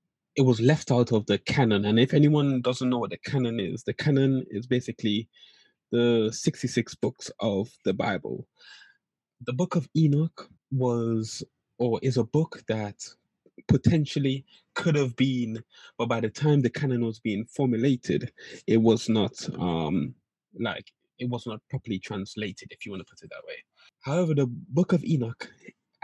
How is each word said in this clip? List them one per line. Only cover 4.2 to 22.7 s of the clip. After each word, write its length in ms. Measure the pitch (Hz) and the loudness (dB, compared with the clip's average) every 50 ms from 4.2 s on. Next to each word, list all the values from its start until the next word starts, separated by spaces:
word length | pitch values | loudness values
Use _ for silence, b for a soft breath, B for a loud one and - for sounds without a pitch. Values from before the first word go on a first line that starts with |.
| 135 135 135 131 - - | 4 4 2 0 -2 -4
is 160 | 104 101 127 | -8 -8 -2
basically 600 | 123 123 123 123 - 117 - - 110 104 110 113 b b b b b b b b b b b _ _ | 0 0 0 0 -4 -8 -4 -2 0 0 0 -2 b b b b b b b b b b b _ _
the 380 | - 120 120 120 117 113 107 110 | 0 2 4 4 4 2 2 0
sixty-six 640 | 110 - - - - - - 123 - 120 113 - - | -2 -2 -2 -2 -2 -2 -6 -2 -2 -2 -2 -2 -6
books 340 | - - - - _ - - - - | -4 -4 -6 -4 _ -14 -16 -8 -4
of 280 | 101 113 101 95 107 - - _ _ | -2 0 0 0 -2 -4 -8 _ _
the 100 | 104 95 | -4 -2
Bible. 540 | - - 113 98 87 - - 60 - - - _ B B B B B B B B B B _ _ _ _ _ _ _ 120 | 0 -2 -2 -4 -4 -6 -8 -10 -10 -12 -16 _ B B B B B B B B B B _ _ _ _ _ _ _ -8
The 60 | 123 | -6
Book 240 | 127 127 180 - - | -2 -2 -2 0 0
of 140 | 170 135 - _ | -2 -2 0 _
Enoch 560 | 160 160 147 143 147 160 165 - - - - - _ _ _ | 2 4 4 4 2 0 -2 -4 -12 -20 -20 -20 _ _ _
was, 720 | 131 131 127 123 120 117 117 113 113 110 110 110 - - - - _ _ _ _ _ - | -2 0 0 0 0 0 0 0 -2 -2 -4 -6 -8 -12 -14 -16 _ _ _ _ _ -2
or 200 | 123 120 113 - | 0 0 0 0
is 140 | - 131 123 | 0 0 0
a 80 | 127 110 | 0 0
book 400 | - - 151 160 - - - - - | 2 0 0 0 0 -6 -14 -6 -6
that 340 | 110 110 107 104 - _ - - - _ _ _ _ _ _ _ _ - - | -4 -4 -4 -8 -8 _ -18 -18 -18 _ _ _ _ _ _ _ _ -16 0
potentially 800 | - 180 131 - - 175 160 147 - - 147 139 135 135 139 - b b b b b _ | 2 2 4 4 4 4 4 2 0 -2 -2 0 0 -2 -4 -8 b b b b b _
could 220 | - - 170 151 | -2 0 2 2
have 220 | 147 139 123 120 | 2 2 0 0
been, 440 | - 131 135 131 123 120 110 110 110 - B B B B B B | 0 0 2 2 -2 -2 -4 -6 -10 -12 B B B B B B
but 100 | - 120 | -6 -2
by 140 | 117 117 113 | -2 0 -2
the 80 | 113 107 | -2 -4
time 320 | - - 147 151 147 143 | -4 0 2 4 4 4
the 80 | 127 135 | 4 2
canon 340 | - - 147 135 127 120 117 | 0 -2 -2 -2 0 0 -2
was 160 | 113 110 - | -2 -4 -4
being 240 | _ 110 101 101 113 | _ -4 -2 -2 -4
formulated, 880 | - - - 139 127 120 110 120 143 131 123 - - - - 123 - - B B B B B B | -6 -4 -2 0 0 2 2 2 2 2 0 0 -2 -2 -2 -2 -6 -12 B B B B B B
it 100 | - 110 | 2 4
was 320 | 113 110 113 110 - - - | 6 6 6 4 4 2 0
not, 240 | 110 110 98 - - - - - - 85 | 2 2 2 0 -4 -8 -10 -10 -6 -4
um, 560 | 85 90 85 82 80 78 90 87 71 65 - _ _ _ _ _ _ _ _ | -2 -2 0 0 -2 0 0 -2 -2 -4 -8 _ _ _ _ _ _ _ _
like, 360 | - - 92 85 - - - _ _ _ _ _ _ | -6 -6 -6 -6 -8 -12 -18 _ _ _ _ _ _
it 100 | 127 123 | -6 -6
was 160 | 120 113 - | -6 -6 -6
not 140 | 117 110 - - _ | -8 -10 -10 -10 _
properly 300 | - 131 - - 101 92 | -10 -10 -6 -6 -6 -6
translated, 680 | - - 107 98 98 - - 107 107 98 95 - - - | -6 -6 -6 -6 -6 -8 -8 -8 -8 -8 -8 -12 -16 -20